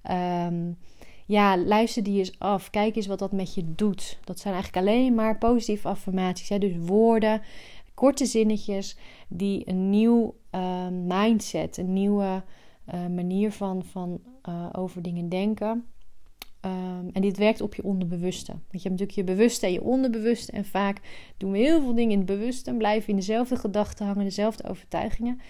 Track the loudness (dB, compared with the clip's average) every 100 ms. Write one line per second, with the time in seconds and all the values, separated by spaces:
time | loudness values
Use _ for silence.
0 | -4 -2 0 0 0 -2 -4 -8 -14 -16
1 | -18 -14 2 6 6 6 4 4 4 0
2 | 0 0 0 -2 0 0 0 0 2 0
3 | -4 -4 -2 -2 -2 -2 -2 0 0 0
4 | -4 -6 -8 -8 -4 -4 -2 0 4 4
5 | 4 4 2 4 4 4 2 -2 -2 -2
6 | -2 0 0 -2 -2 0 0 0 2 6
7 | 6 6 4 2 -2 -12 -14 -16 -16 2
8 | 2 4 2 4 2 2 -2 -4 -6 -10
9 | -16 -18 -12 -4 -2 -2 -2 -2 2 4
10 | 6 6 2 -4 -8 -4 -4 -4 -4 -4
11 | 0 2 4 2 0 -4 -4 -4 -2 0
12 | 2 2 0 -4 -6 -16 -20 -20 -10 -6
13 | -4 -4 -2 0 0 -2 -4 -4 -6 -8
14 | -8 -8 -12 -16 -10 -8 -6 -6 -6 -6
15 | -6 -4 -4 0 0 0 -2 -4 -6 -12
16 | -14 -14 -18 -18 -18 -10 -8 -6 -6 -6
17 | -4 0 0 4 2 2 -4 -6 -4 -2
18 | -2 -2 -4 -4 -10 -10 -10 -8 -4 -2
19 | -2 -2 0 4 4 4 0 0 0 2
20 | 2 2 0 0 -2 -6 -2 0 0 -2
21 | -10 -14 -14 -6 -2 2 6 6 6 4
22 | 4 4 2 0 -2 -4 -4 0 2 2
23 | 2 0 2 0 0 -2 0 0 -2 -4
24 | -4 -2 -2 0 -2 -2 -8 -10 -6 -4
25 | 0 0 0 -4